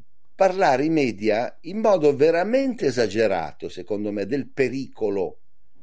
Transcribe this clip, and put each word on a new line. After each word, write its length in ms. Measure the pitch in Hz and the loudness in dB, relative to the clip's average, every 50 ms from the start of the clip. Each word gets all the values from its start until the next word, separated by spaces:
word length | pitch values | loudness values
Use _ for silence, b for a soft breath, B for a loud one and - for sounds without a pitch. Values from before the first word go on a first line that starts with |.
| - - - - - - - | -14 -14 -14 -14 -14 -10 -2
parlare 520 | - 190 190 180 190 190 160 135 123 147 | 2 2 2 4 4 4 4 4 4 2
i 40 | 160 | 2
media 720 | 165 156 143 123 107 98 107 107 101 110 127 110 - - | 2 2 2 2 0 0 2 2 2 2 0 -2 -6 -10
in 160 | - 156 185 214 | -12 -8 -4 0
modo 380 | 220 226 202 180 147 147 135 | 2 4 4 4 4 4 4
veramente 720 | 123 143 160 165 170 180 208 240 269 269 269 240 240 - 143 | 6 4 4 4 4 2 2 2 2 2 0 -2 -2 0 0
esagerato, 840 | 117 120 117 104 98 110 113 104 95 87 80 73 - - 82 85 | 2 2 0 0 2 2 2 2 2 0 -2 -4 -8 -10 -10 -10
secondo 420 | - 92 90 - 107 101 104 104 | -10 -10 -8 -6 -4 -4 -4 -4
me, 140 | 104 104 98 | -4 -4 -4
del 220 | 98 - 135 123 - | -4 -4 -4 -6 -4
pericolo. 920 | - - 131 123 123 139 131 - - - 110 104 101 98 90 78 - - - - - - - - - - | -2 0 0 0 0 -4 -8 -10 -6 -4 -2 -2 0 -2 -2 -4 -6 -10 -14 -16 -16 -16 -16 -14 -16 -16